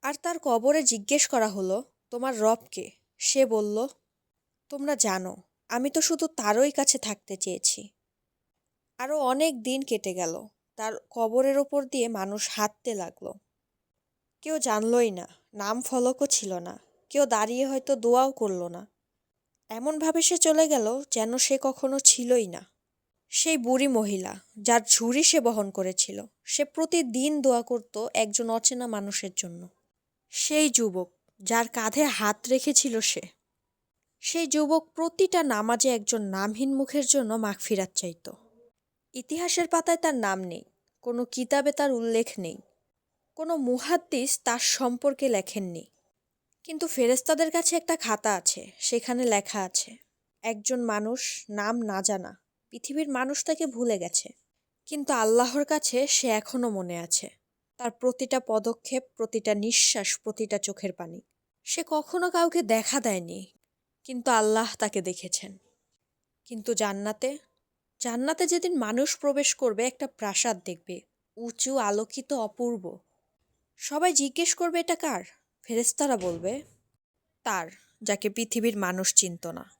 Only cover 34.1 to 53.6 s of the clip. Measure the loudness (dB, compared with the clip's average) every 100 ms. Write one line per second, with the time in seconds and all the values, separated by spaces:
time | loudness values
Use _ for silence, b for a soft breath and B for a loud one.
34.1 | _ -6 -2 0 0 4 2 0 -6 -6
35.1 | 2 2 4 2 0 0 2 2 0 -2
36.1 | -4 -2 -2 -4 -2 -2 0 0 -2 2
37.1 | 2 2 -2 -2 -4 -2 -2 -2 -4 -8
38.1 | -10 -16 -20 _ _ _ _ _ _ _
39.1 | -16 -8 -4 -2 0 2 2 2 2 2
40.1 | 0 0 -2 -4 -12 -16 _ _ _ -6
41.1 | -4 -4 -4 0 2 2 2 0 0 0
42.1 | 0 0 -4 -10 -10 -20 _ _ _ _
43.1 | _ _ -10 -4 -2 0 -2 0 -2 0
44.1 | -4 -2 -2 0 0 0 0 0 0 -2
45.1 | 0 0 0 -2 -6 -8 -10 -16 _ _
46.1 | _ _ _ _ _ -12 -6 -4 0 2
47.1 | 2 2 2 2 2 2 0 0 -2 0
48.1 | 0 0 0 0 -4 -10 -6 -2 -2 -2
49.1 | -2 2 2 0 -6 -2 -4 -4 -10 _
50.1 | _ _ _ -6 -4 -2 -2 0 -2 -2
51.1 | -4 -6 -8 -10 -6 -2 -2 -2 -2 -2
52.1 | -4 -6 -18 _ _ _ -16 -8 -4 -2
53.1 | -2 -2 -4 -2 -2